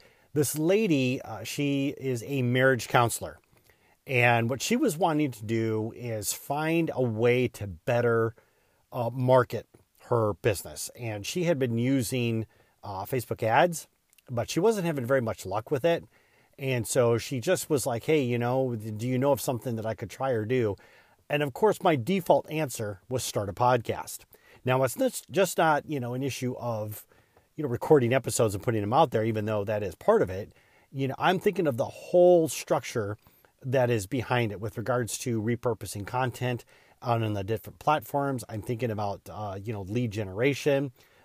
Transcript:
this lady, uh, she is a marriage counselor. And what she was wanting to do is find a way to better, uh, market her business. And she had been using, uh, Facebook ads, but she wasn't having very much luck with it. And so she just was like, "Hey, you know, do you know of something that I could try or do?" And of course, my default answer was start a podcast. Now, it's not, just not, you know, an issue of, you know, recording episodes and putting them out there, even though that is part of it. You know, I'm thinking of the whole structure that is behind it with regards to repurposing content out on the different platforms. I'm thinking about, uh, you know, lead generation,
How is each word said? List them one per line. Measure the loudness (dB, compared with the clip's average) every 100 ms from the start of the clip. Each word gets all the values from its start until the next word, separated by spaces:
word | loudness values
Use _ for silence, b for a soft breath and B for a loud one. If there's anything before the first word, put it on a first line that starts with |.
| b b b
this | -2 0 0
lady, | 2 2 2 2 2 -2
uh, | -6 -12
she | -10 -4 -2 0 -2 -4
is | -4 -6 -4
a | -2
marriage | 2 4 4 4 2
counselor. | 4 4 2 -8 -12 _ _ b b b b -4
And | 4 4 4 2
what | -2
she | 0 0
was | 0 0
wanting | 0 2 0
to | -4
do | -4 -2 0 -2 -4 -6
is | -8 -6 -6
find | -8 -6 -4 0 0 0
a | 0
way | -2 2 2 4 2
to | -4 -10
better, | -8 -2 0 2 2 0 -4 b b b b b
uh, | -6 -6
market | 0 4 6 4 -2 -10 -18 _ _ -2
her | 2 2
business. | 0 0 0 -4 -12 -12
And | -10 -8 -8
she | -6 -2
had | 0 2
been | 0 0
using, | 2 0 0 -2 0 -2 -4 b b b
uh, | -12 -8 -4
Facebook | -4 -4 -4
ads, | 2 4 4 0 -12 _ _ _ -8
but | -6 -4
she | 0
wasn't | 2 2
having | 0 -2 0
very | 0
much | 0 -4 -4
luck | -6 -2
with | 0 0
it. | 0 -4 b b b b b
And | -2 -2 0
so | 2 4 2
she | 0 -4
just | 0 -2 0
was | -2 0
like, | -2
"Hey, | 2 2
you | 2 0
know, | 0 0 0 -4
do | -6 -6 -2
you | 0
know | 2
of | 2
something | 0 -4 -4 -4
that | -4
I |
could | -6 -8
try | -4 -2
or | 0
do?" | 0 0 0 -2 b b b b -4
And | -2
of | -2
course, | 2 2 4
my | 2 2
default | 2 0 4 2 2
answer | -4 -4 -4 -6 -8 -6
was | -4
start | -2 -4 -4
a |
podcast. | 2 4 4 2 -6 -8 -14 _ b b b 0
Now, | 2
it's | 2 0
not, | -2 -2 -4
just | 0 0 2
not, | 4 4 0
you | -4
know, | -4
an | -4
issue | -4 -4 -6 -4
of, | -4 -4 -6 -10 -18 b b b b -8
you |
know, | -4
recording | 0 6 6 6
episodes | 2 0 2 2
and | 0
putting | -2 0
them | 2
out | 4 4
there, | 2
even | 0 -2 -2
though | -2
that | -2 -4
is | -4
part | -2 2 4
of | 2
it. | -4 -10 -16 b b b
You | -6 -6
know, | 0
I'm | 2 2
thinking | 0 0 0
of | 0
the | -4
whole | -8 0 6 8 8 4
structure | -2 -2 -2 -2 -4 -4 -6 b b b b
that | -2 2 2
is | 2 -2
behind | -4 0 0 0
it | -4
with | -8 -6
regards | -2 -2 -2 -6
to | -4 -2
repurposing | -2 -2 -2 -4 -6 -10 -6
content | -4 -2 -2 -4 -4 -8 b b b
out | -2 0
on | 0
the | -2
different | -2 -4 -6 -6
platforms. | 0 0 0 -2 -2 -4 -6
I'm | -8
thinking | -6 -4 -4
about, | -2 -4 -6 -12
uh, | -10 -8 -8
you | -8
know, | -8
lead | -4 -2 -2
generation, | -4 -6 0 0 0 0 0 -2 -8 b b